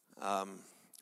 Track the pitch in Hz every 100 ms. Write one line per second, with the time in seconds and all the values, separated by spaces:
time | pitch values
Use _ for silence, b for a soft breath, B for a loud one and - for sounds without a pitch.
0 | _ - 98 98 98 95 - B B -